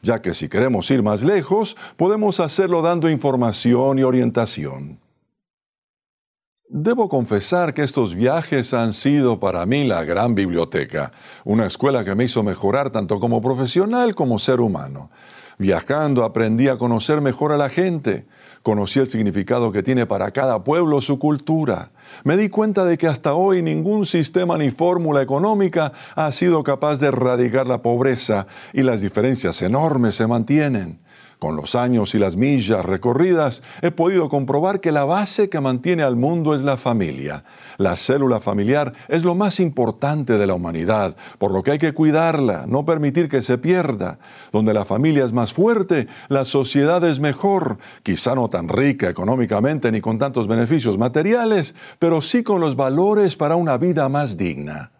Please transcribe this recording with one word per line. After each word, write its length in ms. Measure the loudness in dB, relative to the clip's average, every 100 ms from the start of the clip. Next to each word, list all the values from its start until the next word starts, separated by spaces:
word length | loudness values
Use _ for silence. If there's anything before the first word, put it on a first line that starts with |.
ya 180 | -2 -2
que 140 | -2
si 140 | -6 -4
queremos 420 | 0 0 0 0
ir 140 | 0
más 180 | 2 0
lejos, 540 | 2 0 0 -2 -2 -8 -20 -2
podemos 440 | 0 2 0 0
hacerlo 420 | -2 0 0 2
dando 260 | 2 2 2
información 920 | 2 0 2 0 0 2 4 2 2
y 20 |
orientación. 960 | 2 2 2 0 -2 -4 -10 -10 -14 -16 _ _ _ _ _ _ _ _ _ _ _ _ _ _ _ _ _
Debo 400 | -4 -2 0 0
confesar 640 | 0 0 -2 0 0 0
que 100 | 0
estos 320 | -2 0 -2
viajes 600 | 2 2 2 0 -2 0
han 180 | 0 -2
sido 460 | 0 2 4 2 2
para 280 | -2 -2 -2
mí 180 | 0
la 200 | 0 0
gran 300 | -2 0 0
biblioteca, 800 | 0 0 0 -2 -4 -4 -6 -8 -12 -20 -14
una 220 | -2 0 0
escuela 380 | 0 0 0
que 120 | -2 -2
me 80 |
hizo 180 | 0 0
mejorar 480 | -2 -2 0 0 -2
tanto 300 | -4 -4 -2
como 200 | 0 0
profesional 760 | -2 -2 -2 0 0 0 0 0
como 240 | -2 0
ser 200 | 0 0
humano. 500 | 0 -2 -8 -14 -18 _ -20 -20 -20 -4
Viajando 680 | 0 0 0 -2 2 2
aprendí 440 | 0 0 0 2 2
a 100 | 2
conocer 420 | 0 0 0 0
mejor 320 | 0 0 0
a 40 | 0
la 120 | 0
gente, 560 | 0 -2 -2 -4 -4 -8 _ -20 -6
conocí 380 | -2 0 0 0
el 80 | 0
significado 640 | 0 -2 -2 -2 0 0
que 100 | 0
tiene 240 | 0 0 0
para 240 | -2 -2
cada 320 | -2 0 0
pueblo 380 | 0 0 2 0
su 180 | 0 -2
cultura. 720 | 0 -2 -2 -2 0 -4 -6 _ -20 -6
Me 120 | 0 2
di 120 | 2
cuenta 360 | 0 0 2
de 120 | 2 2
que 120 | 0
hasta 260 | 0 0
hoy 280 | 0 2 2
ningún 440 | 0 -2 0 -2 0
sistema 500 | 0 0 0 0 0
ni 140 | -2
fórmula 520 | 0 0 2 2 0
económica 680 | 2 0 0 2 0 0 -2 -6 -10
ha 160 | -4 -2
sido 320 | 0 2 2
capaz 380 | 0 0 0 2
de 80 | 2
erradicar 580 | 2 2 2 2 2 0
la 160 | 0
pobreza 640 | 0 2 2 0 0 -2 -2 -16 -6
y 100 | 0
las 180 | 2 2
diferencias 600 | -2 0 0 0 -2 -2
enormes 540 | 0 0 2 2 0
se 120 | 2 0
mantienen. 720 | 0 2 2 2 -2 -6 -12 _ -20 -20 _
Con 180 | -6 -6
los 180 | -2
años 400 | -2 2 2 0
y 40 | 0
las 180 | 0 0
millas 480 | 0 0 0 -2
recorridas, 800 | 0 -2 0 2 2 2 0 -4 -18 -4
he 100 | -4
podido 380 | 0 2 2 0
comprobar 520 | -2 0 0 0 -2
que 120 | 0
la 120 | 0
base 440 | 0 0 -2 -2 -2
que 100 | 0
mantiene 440 | -2 -2 -2 0
al 120 | 2
mundo 400 | 2 0 0 0
es 60 | 0
la 160 | 0 -2
familia. 680 | 0 0 -2 -6 -10 -12 -16 -20 -20 -2
La 180 | 0 0
célula 440 | 0 2 2 0
familiar 520 | 0 -2 0 0 0 -8 -4
es 160 | 0
lo 100 | 0
más 240 | 2 0 0
importante 760 | -2 0 -2 0 -2 -2 0 2
de 100 | 2
la 60 |
humanidad, 640 | 0 -4 -4 0 0 -2 -6 -20 -4
por 120 | -2
lo 120 | 0
que 80 | 0
hay 80 | 0
que 160 | 0
cuidarla, 720 | 2 2 4 2 2 0 -2 -2
no 160 | -2
permitir 460 | 0 0 0 0 0
que 100 | -2
se 160 | 0 0
pierda. 600 | 2 0 0 -4 -8 -10 -20 -20 -4
Donde 220 | 0 2
la 100 | 0
familia 400 | 0 0 2 2
es 80 | 2
más 220 | 0 -2
fuerte, 540 | 0 2 2 2 0 -2 -12 -2
la 160 | -2
sociedad 580 | 0 0 0 2 2 2
es 160 | 0 0
mejor, 580 | -2 -2 0 0 -2 -6 -12 -10
quizá 320 | -4 -2 0
no 160 | 0 -2
tan 180 | -2 -2
rica 400 | 0 0 0 -2
económicamente 840 | -2 -2 0 0 0 0 0 -2
ni 120 | -2
con 160 | -2 -2
tantos 280 | -2 -2 0
beneficios 520 | 0 2 0 0 0
materiales, 760 | 0 0 0 0 2 0 -2 -10 -20 -2
pero 220 | 0 2
sí 220 | 0 -2
con 180 | 0 0
los 160 | 0 0
valores 580 | 0 2 2 4 2
para 220 | 0 0 0
una 220 | 0 0
vida 320 | 0 0 0
más 260 | 0 -2 -4
digna. 540 | -4 -6 -10 -12 -14